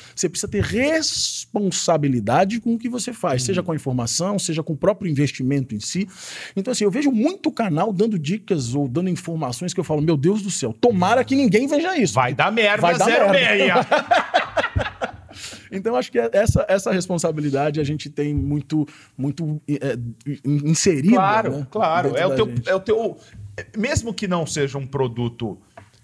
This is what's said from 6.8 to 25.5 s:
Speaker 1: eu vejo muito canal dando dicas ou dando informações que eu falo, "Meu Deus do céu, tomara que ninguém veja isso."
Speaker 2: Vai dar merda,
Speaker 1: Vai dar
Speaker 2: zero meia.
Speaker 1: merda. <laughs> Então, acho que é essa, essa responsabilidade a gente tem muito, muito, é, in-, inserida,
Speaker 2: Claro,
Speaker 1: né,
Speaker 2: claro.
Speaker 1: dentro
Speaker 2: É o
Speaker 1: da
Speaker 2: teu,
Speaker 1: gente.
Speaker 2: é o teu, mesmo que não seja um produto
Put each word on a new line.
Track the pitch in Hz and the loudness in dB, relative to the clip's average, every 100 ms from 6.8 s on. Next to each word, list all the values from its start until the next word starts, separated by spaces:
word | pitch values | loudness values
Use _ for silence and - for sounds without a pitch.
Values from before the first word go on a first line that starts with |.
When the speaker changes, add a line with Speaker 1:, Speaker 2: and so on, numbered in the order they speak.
Speaker 1:
eu | 208 | 0
vejo | 214 285 | 2 2
muito | 226 277 392 320 | 2 0 0 -4
canal | 240 214 151 208 | -2 0 0 0
dando | 185 220 196 | 0 -2 -2
dicas | 143 208 - 170 117 139 | -2 -4 -2 -2 0 -2
ou | 139 | -2
dando | 139 185 | -2 -2
informações | 175 - 165 143 - 180 | -4 -4 -6 -4 -6 -6
que | - | -4
eu | |
falo, | 160 151 | -2 0
"Meu | 156 151 | 2 2
Deus | 156 214 | 2 2
do | 196 | -2
céu, | - 123 | -4 -4
tomara | - 240 196 180 254 | 2 2 4 4 4
que | 240 269 | 2 2
ninguém | 262 202 269 | 4 4 4
veja | 294 339 370 | 0 2 2
isso." | 180 | 2
Speaker 2:
Vai | - 127 | 2 0
dar | 120 165 | 2 2
merda, | 226 214 208 | 4 2 4
Speaker 1:
Vai | 170 - | 2 4
dar | 208 | 4
Speaker 2:
zero | 226 202 | 4 4
meia. | 277 240 208 - 185 | 4 4 4 4 4
Speaker 1:
merda. | - | 4
<laughs> | 294 - - - - - - - - - - - - - - - - - | 2 4 2 2 -2 0 -2 -2 -2 -4 -6 -8 -10 -20 -16 -16 -16 -10
Então, | 190 220 247 | -6 -2 0
acho | 247 | 0
que | 233 | 0
é | 233 | 2
essa, | 202 214 - - | 2 4 4 4
essa | 190 - | 0 2
responsabilidade | 190 180 175 165 156 151 135 151 151 | -2 -2 -2 -2 -2 0 0 0 0
a | |
gente | 143 151 147 | -2 -4 -6
tem | 147 147 | -4 -2
muito, | 143 135 147 - 156 143 - - - | -2 -2 -2 -2 -2 -2 -6 -18 -6
muito, | 135 143 160 151 - | -6 -4 -6 -6 -4
é, | 143 143 120 117 113 - 139 | -4 -2 -4 -8 -10 -10 -6
in-, | 139 147 143 | 0 0 2
inserida, | 160 202 151 160 233 | 2 4 4 4 6
Speaker 2:
Claro, | 196 214 180 135 | 4 2 0 -2
Speaker 1:
né, | 139 | -4
Speaker 2:
claro. | 214 180 170 143 | -2 0 2 2
Speaker 1:
dentro | 123 | 2
Speaker 2:
É | 175 | 2
o | |
Speaker 1:
da | 131 | 2
Speaker 2:
teu, | 113 | 0
Speaker 1:
gente. | 120 147 | -2 0
Speaker 2:
é | 190 | -2
o | |
teu, | 190 220 220 - - - - - - 220 | 0 0 -2 -6 -18 -18 -16 -14 -12 -4
mesmo | 226 311 233 | -2 -2 -4
que | 196 202 | -6 -2
não | 180 147 | -2 -2
seja | 156 139 139 | -2 -2 -4
um | 131 | -6
produto | 139 127 117 120 120 113 | -2 -2 -2 -4 -4 -8